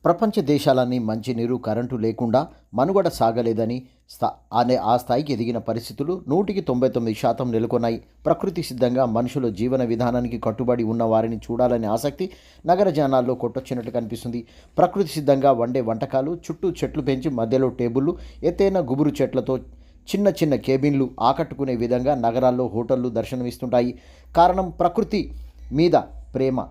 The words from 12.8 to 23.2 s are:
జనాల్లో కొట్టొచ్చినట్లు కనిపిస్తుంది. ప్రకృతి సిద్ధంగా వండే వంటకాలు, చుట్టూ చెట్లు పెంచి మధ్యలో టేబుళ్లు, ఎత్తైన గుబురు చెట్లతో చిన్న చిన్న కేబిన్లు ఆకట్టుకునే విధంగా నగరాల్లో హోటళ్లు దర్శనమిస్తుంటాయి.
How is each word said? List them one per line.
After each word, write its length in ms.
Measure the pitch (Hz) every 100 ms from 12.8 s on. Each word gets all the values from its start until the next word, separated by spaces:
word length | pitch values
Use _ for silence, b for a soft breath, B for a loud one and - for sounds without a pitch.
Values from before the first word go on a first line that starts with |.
| 196
జనాల్లో 440 | 147 139 135 123
కొట్టొచ్చినట్లు 560 | 120 120 127 127 127 117
కనిపిస్తుంది. 560 | 120 113 113 123 117 117 b b -
ప్రకృతి 300 | 175 196 165
సిద్ధంగా 440 | 156 143 135 139
వండే 280 | 123 117 131
వంటకాలు, 520 | 113 113 131 135 139
చుట్టూ 380 | 170 - 160 185
చెట్లు 320 | - 139 147
పెంచి 280 | 135 131 156
మధ్యలో 380 | 123 113 131 131
టేబుళ్లు, 500 | 123 120 120 147 175 B B
ఎత్తైన 380 | 156 175 196 190
గుబురు 320 | 143 135 151 147
చెట్లతో 360 | 127 127 117 131 - b b b -
చిన్న 200 | 196 202
చిన్న 280 | - 160 123
కేబిన్లు 540 | 131 135 147 139 127 -
ఆకట్టుకునే 560 | 117 139 156 - 135 123
విధంగా 380 | 117 123 127
నగరాల్లో 560 | 139 117 120 127 123 123
హోటళ్లు 340 | 107 120 127 123
దర్శనమిస్తుంటాయి. 920 | 113